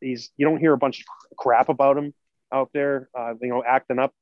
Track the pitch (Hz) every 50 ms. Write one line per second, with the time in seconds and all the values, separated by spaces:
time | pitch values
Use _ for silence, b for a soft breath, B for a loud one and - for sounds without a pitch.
0 | 135 131 123 117 - - _ - 143 156 160 135 160 160 143 123 143 131 117 -
1 | - - - - - _ - - - 131 117 117 131 - 143 127 139 139 139 147
2 | 147 147 - _ _ _ _ _ _ _ 131 135 131 - - 147 143 143 139 131
3 | 131 - - 123 117 117 113 113 123 123 120 127 117 123 131 135 - - 123 127
4 | 135 139 - _